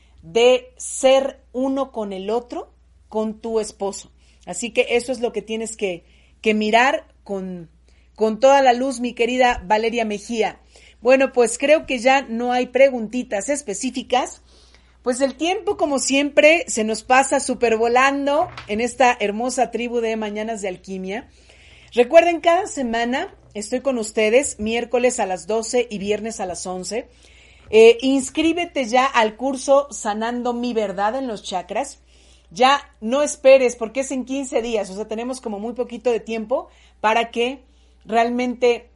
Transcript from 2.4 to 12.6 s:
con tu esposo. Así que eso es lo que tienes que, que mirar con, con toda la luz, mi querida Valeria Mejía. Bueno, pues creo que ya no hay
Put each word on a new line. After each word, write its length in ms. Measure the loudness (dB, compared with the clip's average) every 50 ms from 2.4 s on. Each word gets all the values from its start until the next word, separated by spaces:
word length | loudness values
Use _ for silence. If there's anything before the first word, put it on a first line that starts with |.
| -4 -6 -12 -12 -12 -14 _ _ _ _ _ _ _ _
con 320 | -6 -4 -4 -4 -6 -8
tu 200 | -10 -4 -2 -2
esposo. 520 | -4 -4 -8 _ -8 -8 -6 -8 -16 _ _ _ _ _ _ _ _
Así 280 | -12 -10 -8 -8 -4 0
que 160 | 0 0 2
eso 200 | 2 -2 0 -2
es 100 | -6 -4
lo 120 | -4 -4 -4
que 80 | -6
tienes 340 | -8 -6 -8 -6 -6 -8 -8
que, 300 | -6 -6 -6 -6 -6 -12 _ _ _ _ _ _ _ -2
que 100 | 0 0
mirar 560 | 0 0 2 4 4 4 4 0 -2 -6 _ _ _ _
con, 460 | -10 -8 -8 -8 -8 -10 -12 -14 -18 _ _ _ _ _ _ _ _ _
con 240 | -2 -2 -2 0 4
toda 200 | 6 6 6 8
la 140 | 6 4 4
luz, 260 | 4 0 -4 -4 -4
mi 140 | -6 -6 -2
querida 480 | -2 -2 0 2 2 2 2 2 0 0
Valeria 380 | 0 0 0 0 0 -2 -2 -4
Mejía. 560 | -4 -4 -8 -8 -8 -4 -2 -2 -2 -4 -10 _ _ _ -20 _ -20 _ _
Bueno, 320 | 2 4 4 4 4 0 2
pues 260 | 2 2 2 0 -2
creo 260 | 2 2 2 2 2
que 140 | -2 -6 0
ya 240 | 2 2 2 2 2
no 300 | -2 -6 -4 -4 -2 -2
hay 160 | -2